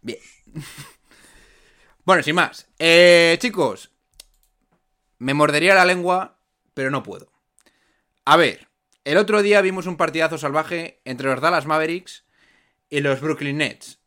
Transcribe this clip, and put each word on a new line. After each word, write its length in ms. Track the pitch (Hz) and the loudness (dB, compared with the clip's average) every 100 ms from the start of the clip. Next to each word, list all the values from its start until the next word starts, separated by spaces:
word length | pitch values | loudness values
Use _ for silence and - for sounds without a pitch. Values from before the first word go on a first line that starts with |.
Bien. 180 | - 113 - _ _ | -14 -16 -16 _ _
<laughs> 60 | 156 143 - 139 _ _ _ _ _ _ _ _ _ _ _ | -18 -18 -20 -20 _ _ _ _ _ _ _ _ _ _ _
Bueno, 180 | - 185 | 0 0
sin 140 | 135 175 | 2 -2
más. 320 | 165 - - _ | -2 -4 -20 _
Eh, 580 | 165 170 175 175 170 165 | 4 6 8 8 4 2
chicos, 500 | 247 196 139 95 - _ _ _ - _ _ _ _ _ _ _ _ _ | -2 -2 -4 -4 -16 _ _ _ -20 _ _ _ _ _ _ _ _ _
me 160 | 127 | -6
mordería 400 | 143 151 147 170 | 0 2 2 2
la 100 | 196 | 4
lengua, 540 | 180 180 175 185 190 _ _ _ _ | 4 2 -2 -4 -4 _ _ _ _
pero 160 | - 135 | -8 -6
no 140 | 139 | -6
puedo. 300 | 110 90 87 _ _ _ _ _ _ _ _ _ | -8 -18 -18 _ _ _ _ _ _ _ _ _
A 120 | - 156 | 2 4
ver, 320 | 147 - _ _ _ _ | 2 -2 _ _ _ _
el 120 | - 156 | -2 0
otro 260 | 208 214 | 0 0
día 180 | 202 208 | 2 2
vimos 260 | 190 185 180 | 2 -4 -8
un 100 | 165 | -4
partidazo 420 | 165 156 160 156 | -4 -2 -4 -4
salvaje 640 | 147 143 156 175 165 _ | -4 -4 -4 -8 -10 _
entre 240 | - 123 135 | -14 -8 -4
los 120 | 131 | -2
Dallas 260 | 156 175 143 | 0 -2 -2
Mavericks 580 | 156 156 175 - - _ _ _ _ _ _ _ | -4 -2 -6 -12 -20 _ _ _ _ _ _ _
y 120 | 147 | -4
los 200 | 143 135 | -2 -2
Brooklyn 380 | 147 151 143 143 | -4 -6 -6 -4
Nets. 400 | 139 - - - | -6 -8 -20 -20